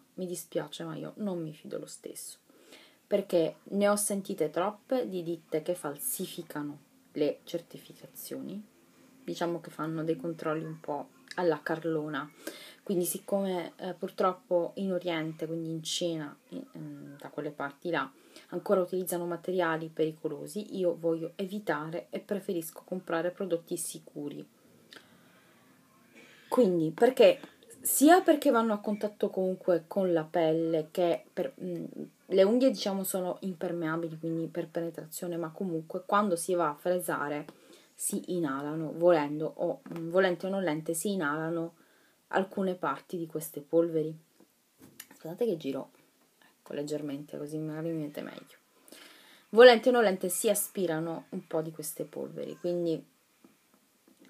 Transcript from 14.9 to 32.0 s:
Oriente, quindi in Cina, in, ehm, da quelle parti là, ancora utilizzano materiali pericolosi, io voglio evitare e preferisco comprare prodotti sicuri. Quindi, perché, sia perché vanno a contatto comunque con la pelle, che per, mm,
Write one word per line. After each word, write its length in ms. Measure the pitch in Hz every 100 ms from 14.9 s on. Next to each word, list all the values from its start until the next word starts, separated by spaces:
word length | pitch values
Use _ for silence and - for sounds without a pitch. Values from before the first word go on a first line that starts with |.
Oriente, 540 | 180 175 165 160 160 156
quindi 240 | 165 165
in 120 | 165
Cina, 520 | 160 - 175 160 147 151 _
in, 160 | 175 -
ehm, 460 | 160 156 143 143 143
da 100 | 135
quelle 220 | - 147
parti 400 | 151 139 139 180
là, 200 | 160 135 - - - -
ancora 320 | 180 - 196
utilizzano 460 | 180 180 180 175 175
materiali 600 | 165 165 180 165 160 160
pericolosi, 880 | - 160 156 156 147 147 202 214 196
io 200 | 180 160
voglio 340 | 165 165 165 -
evitare 720 | 196 208 208 147 156 165 -
e 80 | -
preferisco 640 | - 202 190 180 160 -
comprare 460 | - 185 185 165 170
prodotti 460 | 175 190 170 165 175
sicuri. 680 | - 165 - - 147 147 151 _ _ - _ - - - - - _ _ _ _ _ _ _ - - - -
Quindi, 420 | - 220 175 156
perché, 480 | 160 240 262 202 - - - - -
sia 420 | - - 285 359
perché 280 | 349 302 294
vanno 220 | 233 226
a 80 | 208
contatto 500 | 220 208 208 - 202
comunque 540 | 190 185 185 - 170 160
con 260 | - 190
la 120 | 165
pelle, 640 | 160 175 160 160 165 165 156
che 360 | - 175 165 -
per, 200 | - 175 -
mm, 220 | 180 170 165 -